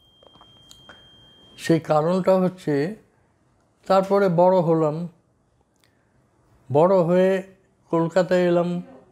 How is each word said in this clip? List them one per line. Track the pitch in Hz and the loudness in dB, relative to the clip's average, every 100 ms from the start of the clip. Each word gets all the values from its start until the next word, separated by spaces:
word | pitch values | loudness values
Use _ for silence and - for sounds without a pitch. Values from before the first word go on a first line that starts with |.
| _ _ _ _ 1077 1077 _ - - - _ _ - _ _ - | _ _ _ _ -20 _ _ -20 -20 -20 _ _ -20 _ _ -18
সেই | - 165 | -2 -2
কারণটা | 160 156 156 185 180 190 | 0 0 0 -2 0 0
হচ্ছে, | 185 180 - 143 156 220 _ _ _ _ _ _ _ _ - | 0 -4 -4 -4 -4 -8 _ _ _ _ _ _ _ _ -2
তারপরে | 190 190 196 196 | 0 2 0 0
বড় | 170 180 190 | 2 2 2
হলাম, | 165 160 156 156 170 _ _ _ _ _ _ _ _ _ _ _ _ _ _ _ _ | 0 0 -2 -4 -12 _ _ _ _ _ _ _ _ _ _ _ _ _ _ _ _
বড় | 135 175 190 | 2 2 2
হয়ে | 165 180 185 190 185 _ _ _ _ | 2 2 0 -2 -6 _ _ _ _
কলকাতায় | 170 165 185 180 185 180 | -4 -2 -2 0 0 0
এলাম | 175 175 175 180 - _ | 0 -2 -6 -10 -20 _